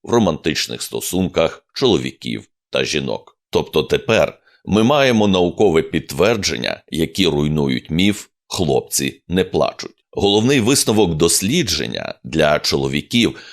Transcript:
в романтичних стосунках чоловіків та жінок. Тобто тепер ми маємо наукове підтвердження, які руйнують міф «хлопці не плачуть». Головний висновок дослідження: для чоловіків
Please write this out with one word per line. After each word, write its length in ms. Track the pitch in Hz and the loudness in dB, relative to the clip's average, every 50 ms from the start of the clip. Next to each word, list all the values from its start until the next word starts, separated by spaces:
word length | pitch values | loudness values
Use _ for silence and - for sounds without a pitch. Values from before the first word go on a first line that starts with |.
| - | -6
в 80 | - | -2
романтичних 720 | 117 120 107 90 76 69 - 80 73 - - - 60 60 - | 0 2 2 2 0 -2 -4 -4 -4 -4 -4 -6 -8 -10 -10
стосунках 800 | - 57 58 - - - 92 92 87 - 82 82 78 - - _ _ - | -10 -8 -8 -8 -4 -2 -2 -2 -2 0 0 0 0 -2 -6 _ _ -6
чоловіків 720 | - 135 123 95 71 64 65 - - - 60 55 52 - _ _ _ _ _ | -2 0 2 2 2 0 -4 -10 -10 -10 -10 -10 -10 -10 _ _ _ _ _
та 140 | - 67 67 | -4 -4 -2
жінок. 480 | 65 - 73 69 64 52 - - - - _ _ _ | -2 -2 -4 -4 -4 -6 -8 -10 -14 -20 _ _ _
Тобто 320 | - 85 76 - - 78 76 | -2 -2 -2 -2 -2 -2 -2
тепер 560 | - 76 71 - - 113 98 76 - - _ _ _ _ _ _ | 0 -2 -2 0 0 0 0 0 0 -4 _ _ _ _ _ _
ми 180 | - 92 107 110 | 0 2 2 4
маємо 460 | 123 147 147 139 131 120 110 107 104 | 4 4 2 2 2 2 2 2 2
наукове 540 | 95 90 87 87 85 - 110 98 78 80 80 | 4 2 2 0 2 2 2 2 4 2 0
підтвердження, 1000 | - - 80 - - 71 69 87 110 120 104 - 80 76 60 60 50 50 - _ _ | 0 -2 -4 -4 -4 -2 0 2 2 2 0 -2 -4 -4 -4 -4 -6 -6 -8 _ _
які 380 | - 78 82 - - - 92 | -4 -4 -4 -2 0 0 2
руйнують 640 | 82 71 73 76 76 76 76 71 67 64 58 - - | 2 2 2 0 0 0 0 0 0 -2 -4 -4 -4
міф 360 | 76 85 95 104 101 - - - _ _ _ | 0 2 2 2 0 -2 -6 -18 _ _ _
«хлопці 760 | - - - 90 73 65 60 - - - - 69 65 - - _ - | -10 -6 -4 0 0 0 0 -2 -4 -4 -4 -4 -4 -6 -8 _ -4
не 160 | 85 92 90 | -2 -2 0
плачуть». 600 | - - 82 71 - - - - - _ _ _ _ | 0 0 0 0 0 -2 -6 -14 -16 _ _ _ _
Головний 500 | - - 98 101 101 107 110 127 147 135 | -6 -2 0 2 2 4 4 2 2 2
висновок 540 | 101 117 143 135 - 127 110 104 104 85 82 | 2 2 2 2 2 2 2 2 2 2 2
дослідження: 1000 | 76 82 85 - - 95 101 143 180 151 95 82 76 62 58 50 50 50 50 - _ - | 2 2 2 2 0 -2 0 0 -2 -2 -2 -4 -4 -6 -6 -8 -8 -10 -10 -12 _ -12
для 340 | 64 67 78 76 76 76 73 | -6 -2 2 2 2 2 2
чоловіків 760 | - - - 71 67 67 67 73 71 - - 120 110 80 - - - - | 0 -2 -2 -2 -2 -2 -2 -4 -4 -2 0 2 2 2 0 -4 -14 -20